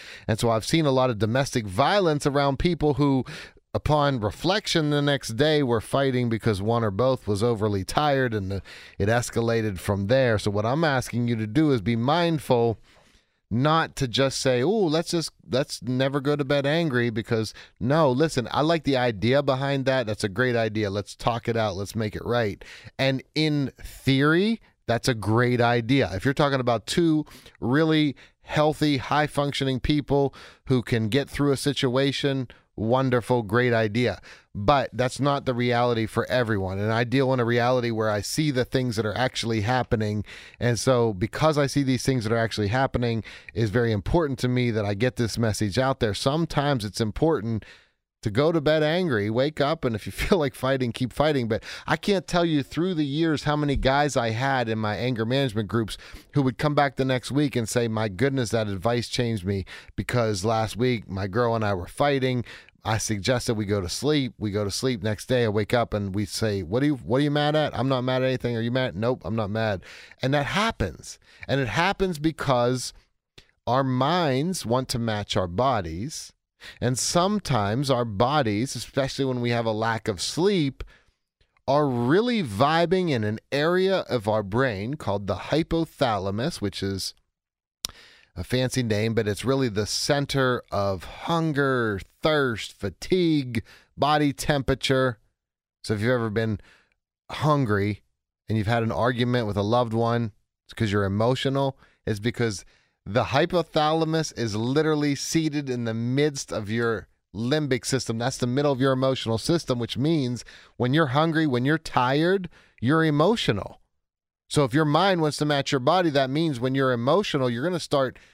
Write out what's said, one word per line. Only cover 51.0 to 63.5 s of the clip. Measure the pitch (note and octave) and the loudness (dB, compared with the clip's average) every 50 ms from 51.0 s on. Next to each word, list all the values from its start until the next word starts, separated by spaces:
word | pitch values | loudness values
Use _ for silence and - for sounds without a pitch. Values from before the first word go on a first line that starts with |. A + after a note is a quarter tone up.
| C3 A#2 | -4 -4
fighting. | - - C#3+ D#3 D3 C3 A#2 G#2+ | 0 0 2 2 2 0 0 0
But | A2 G#2 - - - - - | -2 -4 -4 -8 -14 -12 -4
I | - D3+ | -4 -4
can't | - - G#3 G3 F#3 - | -2 0 0 0 0 -2
tell | - - F3 F3 | -2 0 0 2
you | E3 D#3 C#3+ | 2 0 0
through | C3 - - D#3 E3+ F#3+ F3+ | -2 -4 -4 -2 -2 -2 0
the | D#3 D3+ | -2 -2
years | C3+ C#3 D#3 E3 E3 D3+ - - | -2 0 0 0 0 0 0 -2
how | D3+ D3 | -2 0
many | D3+ D3+ C#3+ C3+ | 0 0 0 0
guys | A2+ G2 C3 C3+ C#3+ D3+ C#3+ - | 0 2 2 2 2 2 2 0
I | C3+ A#2 A#2 | 0 0 0
had | A2 A#2 C3 C#3 C3+ B2+ A#2+ A2 | -2 -2 0 0 0 0 0 -2
in | A2 A2 | -2 -2
my | G#2+ G#2 G#2 | -2 -2 -2
anger | E2+ A#2 B2+ B2+ G#2+ A2+ | -2 -2 -2 -2 -2 0
management | A2+ C3 C#3 C#3 C3 G#2 A2+ G#2 F2 | 0 0 0 0 0 -2 -4 -4 0
groups | G2+ A#2 A2 - - - - - - - - - | 0 -2 -2 -2 -6 -12 -14 -18 -20 -20 -20 -4
who | - C#3+ | -2 0
would | C3+ B2+ A2+ - | 0 0 0 0
come | D#3 D3 D3 | 0 0 2
back | D3 C#3+ C#3 - | 2 2 2 0
the | - C3 | -2 0
next | C3+ C3 A#2+ - - | 0 0 -2 -4 -2
week | C3+ C#3+ D3+ C3+ - | 0 0 0 0 0
and | B2 A2+ - | -2 -2 0
say, | - B2 A#2+ A2+ | 0 0 0 0
"My | A2 G#2+ A2 G#2+ | 0 -2 -2 -2
goodness, | F#2 F2 C3 C#3 C3+ C3+ A#2+ G2+ | 0 0 0 0 2 0 -2 0
that | A#2 A2+ A2 G#2 | 0 0 0 -2
advice | G2 F#2 D#2+ A#2 A#2+ A#2+ A2+ - | -4 -2 0 0 0 0 -2 -2
changed | - - B2 A#2 A2+ G2 E2+ | -2 -2 -2 -2 -2 -2 -2
me | G2 G2+ G2 F2+ - - - - - - | -2 -2 -2 -4 -8 -12 -18 -20 -10 -8
because | - G2+ - - B2 A2+ A2 G#2 F2+ F#2 | -8 -6 -2 0 0 0 0 0 -2 0
last | A2+ A2+ A2 A2+ G#2 - | 0 0 0 -2 -2 -2
week | G2 B2 B2+ B2 G#2 - - | -2 0 0 0 -2 -4 -8
my | F#2 F#2+ G2+ G2 | -6 -6 -6 -2
girl | F2+ A#2+ B2 A2+ A#2 | -2 0 0 0 0
and | A2 A2 | 0 0
I | G2+ | -2
were | G2+ F2+ F2 | -2 -2 -6
fighting. | - - - D3 D3 C#3 C3+ B2+ B2+ B2+ B2 G#2+ - - - - - _ _ - | -8 -4 0 0 2 2 2 0 0 0 -2 -4 -6 -12 -18 -20 -20 _ _ -4
I | G#2+ A2 G#2 | -2 -2 -2
suggested | - - A2 G2 F2 B2 B2+ A#2+ - - | -2 -2 -4 -2 0 0 0 0 0 -2